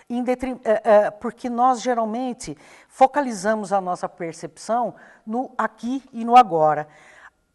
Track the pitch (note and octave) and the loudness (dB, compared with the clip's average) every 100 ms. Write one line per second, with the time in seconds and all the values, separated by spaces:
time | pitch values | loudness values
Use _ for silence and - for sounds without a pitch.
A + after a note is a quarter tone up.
0 | - A#3+ B3 B3+ C4 B3 A3+ G#3+ A#3 G#3 | -10 -6 -4 -4 -4 -4 -2 0 4 4
1 | G3+ - A#3+ - B3 A#3+ B3+ A#3+ B3 A#3 | 4 -2 -10 -8 -6 0 2 2 -2 -2
2 | A3 A#3 B3+ - - C#3+ - - _ - | -2 -4 -8 -8 -12 -16 -18 -20 _ 2
3 | C4 D4 C4 G#3 G3+ G#3+ F#3+ G3 F3+ F3 | 4 4 -4 -2 -2 -2 -2 -2 -2 -6
4 | F3+ - E3+ D#3 E3+ - - A#3 A3+ - | -8 -8 -10 -10 -14 -12 -4 -2 -4 -8
5 | - - A3 A#3 C#4 - A3 - A3+ C4+ | -20 -20 -8 -8 -6 -6 -6 -6 -8 -8
6 | - A#3 A#3 B3 G#3+ D#3+ D#3 D3+ D3+ - | -8 -10 4 6 6 4 2 0 -4 -14
7 | - - - _ _ | -20 -20 -20 _ _